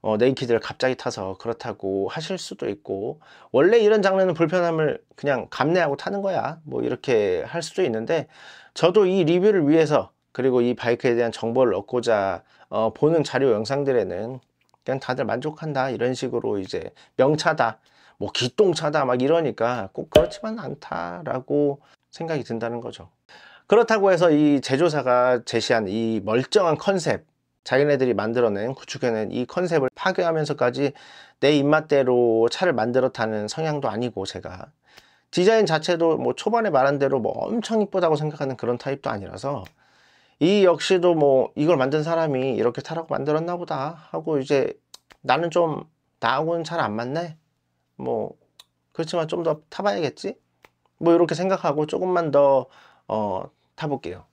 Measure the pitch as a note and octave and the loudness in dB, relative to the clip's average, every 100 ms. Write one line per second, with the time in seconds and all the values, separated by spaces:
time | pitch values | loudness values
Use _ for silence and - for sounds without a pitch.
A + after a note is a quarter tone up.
0 | G#2+ G#2+ B2 C3 A#2+ A2+ - - C3 B2 | -2 2 2 0 0 0 -2 -4 -4 -2
1 | B2+ A2 F#2+ F#2+ A#2 A2+ A#2+ G2+ G2 G2 | -6 -6 -10 -8 -8 -8 -10 -8 -4 -2
2 | G2 D#3+ D#3+ F#3 - - - G2+ - F#2+ | -4 -6 -8 -10 -10 -8 -8 -8 -8 -8
3 | A2+ D3+ _ - - B2 E3+ A#3 G#3 A3 | -8 -10 _ -20 -2 4 6 6 6 4
4 | F#3+ F#3+ F#3 E3 E3 F3+ E3+ D#3+ D3+ - | 4 2 2 2 0 2 0 0 -2 -2
5 | _ - C#3+ B2+ - - C3+ F3+ D#3 C#3 | _ -6 -2 -2 -4 -2 0 2 0 -4
6 | F#3 G3+ G3 E3 A#2 D#3+ D3+ B2+ B2 B2 | -6 -6 -4 0 -2 -4 -8 -6 -4 -4
7 | - A2+ G2+ F2 - E3+ D#3+ - E3+ A2 | 2 2 2 0 -4 -8 -6 -2 -2 -2
8 | A2+ D#3+ C3 - - - - - E3 G3+ | -2 -4 -4 -18 -20 -20 -18 0 4 6
9 | F#3 F#3+ D#3 F3 G3+ G3 C#3+ E3 D3 C#3+ | 4 4 4 4 4 4 4 4 4 2
10 | F#2 _ _ - C3 B2 A#2+ A2+ A#2+ A#2+ | 0 _ _ -2 2 2 2 0 -2 0
11 | B2+ A#2+ A#2 - A2+ A#2+ B2+ F#2+ G2+ B2 | 0 2 0 -2 -2 2 2 0 -2 -4
12 | A#2 G#2+ G2 F2 _ _ _ G#2+ A2 - | 0 0 0 -4 _ _ _ -2 -2 0
13 | D3 E3 C#3 C3 C3+ G#2 A2 C#3 C#3 B2 | 2 2 -2 -2 0 0 -2 -4 0 0
14 | F#2 F2 A2+ B2+ _ _ _ _ - C3 | -2 -6 -10 -12 _ _ _ _ -8 -6
15 | - B2+ A2+ A#2+ D3+ D3+ D#3+ C3+ B2+ A2+ | -4 -4 -2 -4 -6 -8 -6 -4 -4 -2
16 | B2 B2+ C3 A#2+ A2+ G#2 F#2 F2 - _ | -4 -4 -4 -4 -4 -6 -6 -10 -10 _
17 | _ - C3 D3+ E3+ D3+ A2+ - _ _ | _ 0 2 2 0 0 -2 -2 _ _
18 | _ _ G2+ - B2 - G3 D#3 D3+ D3+ | _ _ -8 -4 -4 2 2 2 -2 0
19 | C3 B2+ C3 E3+ D3+ G#2 A2+ B2 F#2+ - | 0 0 2 2 0 0 -2 -2 -6 -10
20 | - - E3+ - A3 A3 C#3+ D3 - E3+ | 0 2 2 -6 -10 -10 -10 -14 -10 -8
21 | F3 F3 D#3 C3 - D3 D3 C#3 _ _ | -8 -10 -8 -8 -2 2 2 -2 _ _
22 | _ - E3 D3+ A#2+ A#2 A#2 A#2+ A#2 A2+ | _ -12 -6 -6 -4 -6 -6 -8 -10 -14
23 | F2 _ _ - - - _ G#3+ A3+ A3 | -20 _ _ -20 -20 -20 _ 4 4 4
24 | G3 F3 F3 D3 D3+ C#3+ B2 C3+ E3+ D3 | 4 4 4 4 4 2 0 2 2 0
25 | B2+ B2 B2 B2 - A#2 - A#2 G2+ G#2+ | 2 2 4 0 0 -4 0 0 0 -2
26 | A2+ A2 G2+ A#2 B2+ G#3 F3 D3+ - F#3+ | -2 -2 0 -2 2 2 2 0 0 -2
27 | D#3 G2 _ _ _ _ - C3+ D3 C#3 | -2 -4 _ _ _ _ 0 2 2 2
28 | B2+ G2+ G#2+ A#2+ A#2 G2+ A2+ C3 - C3 | 2 0 0 0 0 0 -6 -8 -12 -4
29 | B2+ A2 G#2+ A#2 B2 - F3+ E3 C3 - | -2 -2 -4 -6 -6 -4 0 0 0 -2
30 | F#3+ F#3 F3 D#3+ D3+ C3+ B2 C3 C#3 - | -2 0 0 0 -2 0 0 0 -4 -4
31 | - - - _ C3+ D3+ C#3 D#3 D#3 C#3 | -20 -20 -20 _ 2 4 4 2 2 2
32 | B2+ B2 A#2+ A2+ A#2 - F3+ A#2+ A2+ B2+ | 4 4 4 4 2 2 0 0 0 2
33 | B2+ - A2 G#2+ G#2 - D#3 D3 C3 G#2+ | 0 -2 -4 -4 -6 -6 -4 -4 -4 -4
34 | B2 G2+ F#2+ F#2 D#2+ F#2 - _ _ - | -6 -6 -10 -10 -12 -16 -18 _ _ -20
35 | _ _ _ - F#3 A3+ G3 D#3 D#3+ E3+ | _ _ _ 2 4 4 4 0 0 2
36 | E3 D#3 B2 B2+ A3 A#3 A3 C#3+ C3+ C#3+ | 2 2 -2 -2 -2 0 2 2 2 2
37 | C#3 C3+ G#2+ - - A3+ G#3+ A3 G3+ F#3+ | 0 0 -2 -4 -4 -6 -2 -2 0 0
38 | E3+ D3+ D3+ D3 C#3 B2+ A#2 A#2+ C#3 C#3 | 0 0 -2 -6 -8 -4 -4 -4 -6 -6
39 | C3+ G#2+ F#2 F#2+ C3+ C3+ F#2+ _ _ _ | -6 -8 -10 -10 -8 -8 -12 _ _ _
40 | _ _ _ _ E3 G#3 F#3 D#3+ - F#3 | _ _ _ _ 2 6 4 4 2 2
41 | F3 E3 C#3+ C3 - - D3+ D#3 C3 D#3 | 4 4 4 4 2 0 2 2 2 0
42 | D3+ E3 D#3+ C3 C3+ G#2+ A2+ A#2 - E3 | 0 0 0 -2 -2 0 -2 -2 -8 -10
43 | D#3+ E3+ C#3 D3+ E3+ F3 F3 D3 C#3+ E3+ | -6 -4 -2 -2 -2 -8 -6 -6 -6 -10
44 | - E3 D#3+ D3 C3+ C#3+ B2+ - _ - | -12 -10 -4 -4 0 0 0 -6 _ -20
45 | _ - C3 C3+ E3+ E3+ E3+ C#3+ - _ | _ -10 0 0 2 0 0 -2 -10 _
46 | _ _ A2+ C3 D#3+ E3+ D#3+ E3+ A#2 G#2+ | _ _ 0 0 0 -4 -4 -4 -2 -4
47 | A#2+ D3+ F3 D#3 _ _ _ _ _ - | -6 -6 -8 -14 _ _ _ _ _ -10
48 | B2+ A#2 G#2 - _ _ _ _ _ - | -6 -4 -6 -12 _ _ _ _ _ -10
49 | D#3+ F3 D#3+ E3+ E3 D3+ _ - G3+ G3+ | -6 -4 -4 -4 -4 -4 _ -4 -4 -2
50 | D3 - G3+ - _ _ _ _ _ _ | -4 -6 -12 -12 _ _ _ _ _ _
51 | E3 E3+ E3+ D#3+ F#3+ F#3+ E3+ C#3+ D3+ - | 4 4 4 0 -2 0 -2 -2 -4 -4
52 | F#3 F3+ D#3+ C#3+ C#3+ C3+ B2 - _ _ | -2 -2 2 4 6 4 0 -18 _ _
53 | - A2 G#2 F#2+ - _ _ - D#3 C3+ | -6 -4 -4 -6 -8 _ _ -10 -6 -6
54 | - F#2+ - | -8 -12 -18